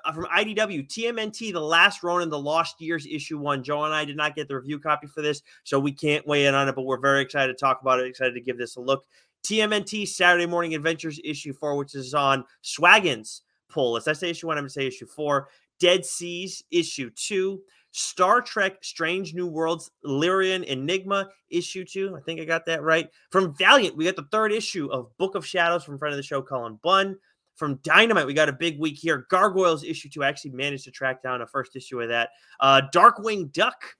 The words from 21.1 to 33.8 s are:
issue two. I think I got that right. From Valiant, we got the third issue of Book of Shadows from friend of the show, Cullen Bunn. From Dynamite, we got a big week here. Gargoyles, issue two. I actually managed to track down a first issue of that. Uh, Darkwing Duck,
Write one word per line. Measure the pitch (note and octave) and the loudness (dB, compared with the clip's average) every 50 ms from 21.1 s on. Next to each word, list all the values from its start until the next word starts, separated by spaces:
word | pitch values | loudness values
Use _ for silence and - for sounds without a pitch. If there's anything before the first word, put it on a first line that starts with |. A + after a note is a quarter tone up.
| G3 G3 G3 G3 - _ _ _ | -4 -4 -4 -6 -10 _ _ _
issue | - E3+ F3 - - F#3+ F#3 | -4 -4 -4 -4 -8 -10 -12
two. | - - G3 G3 G3 F#3 D3 | -10 -8 -6 -6 -6 -8 -10
I | |
think | - - E3 D#3+ | -10 -10 -10 -8
I | D#3+ | -4
got | D#3 E3 D#3+ E3 | -4 -4 -2 -2
that | - E3 D#3 | -4 -4 -2
right. | C#3+ D#3+ D#3+ E3 E3 - _ _ _ _ | 0 2 2 2 0 -4 _ _ _ _
From | - F#3+ F#3+ F3 C#3+ | 0 2 2 2 0
Valiant, | - F#3 G3 C4 C#4 A3 E3+ - | 2 6 8 8 8 6 2 -2
we | D3 D#3 | -2 -2
got | F3 F#3+ | -2 -2
the | E3+ D3 C#3+ | -4 -6 -4
third | - A3 A3 G#3+ | -2 0 0 0
issue | G#3 A3+ A3 - - F#3+ D3 C#3 | 0 -2 -4 -6 -6 -6 -6 -4
of | - C3 B2 - _ - | -6 -6 -8 -10 _ -4
Book | F3+ F#3+ F#3+ | -4 -4 -4
of | G3 D#3 | -6 -8
Shadows | - - F3+ E3+ E3+ E3+ F3 - | -4 -2 0 2 2 0 -2 -4
from | - C#3+ C#3 | -8 -10 -8
friend | D3 D3+ C#3+ | -6 -6 -6
of | C#3+ | -6
the | C#3 | -6
show, | - D3+ C#3 | -6 -6 -6
Cullen | C3+ - C#3 B2+ A#2 A2+ A2 G#2+ | -4 -4 -6 -6 -6 -8 -12 -6
Bunn. | - E3 F#3+ F#3+ G3 G3 F#3+ F#3+ _ _ _ _ _ _ _ | 0 2 2 2 2 0 -4 -10 _ _ _ _ _ _ _
From | - D#3+ D3 C#3 C3+ - | -6 -6 -4 -4 -6 -2
Dynamite, | D3+ D#3 F3+ A3 A#3 A3 - D3+ | 4 6 6 6 8 6 4 2
we | C3+ C#3+ | 2 2
got | D3 D#3 D3 | 2 2 2
a | C#3 | 2
big | C3 E3 E3+ D#3 C#3+ | -2 -4 -4 -2 -2
week | D3+ D#3+ C#3+ C#3+ | -4 -4 -4 -4
here. | - E3 D#3 C3+ C3 - | -2 -2 -2 -2 0 0
Gargoyles, | - F#3 G3 G#3+ F#3 F#3+ F#3 F3 E3 D3 D#3 | 2 4 4 4 4 4 4 4 2 2 -2
issue | D#3 D#3+ - - D3 | -6 -10 -10 -10 -12
two. | - D3+ C#3+ | -6 -2 -2
I | C#3 | -2
actually | D3 C#3 - C#3+ C3 | -2 -2 -8 -12 -8
managed | B2 C#3 C#3+ C#3+ C3+ C#3 | -6 -4 -4 -4 -6 -10
to | C3 | -16
track | A#2+ - C3+ C3 C3 B2+ | -10 -4 -4 -4 -4 -4
down | - C3 B2+ B2 A#2 | -4 -6 -6 -6 -6
a | |
first | - - C#3 B2+ - - | -6 -6 -6 -6 -6 -10
issue | C3 B2+ - C3 B2 | -14 -14 -10 -8 -6
of | A#2 A2+ | -4 -2
that. | A#2 A#2 A#2 A#2 - _ _ _ - - | 0 0 0 -2 -4 _ _ _ -4 2
Uh, | - C#3 C3+ C3+ C#3 C#3 | 6 6 8 6 6 4
Darkwing | - E3+ F3+ A#3 A#3 - G3+ A3 G#3+ G3+ F3 C#3 - | 6 8 8 8 8 6 0 -4 -4 -4 -6 -6 -2
Duck, | D#3+ G3+ B3 - - | 0 0 0 -2 -6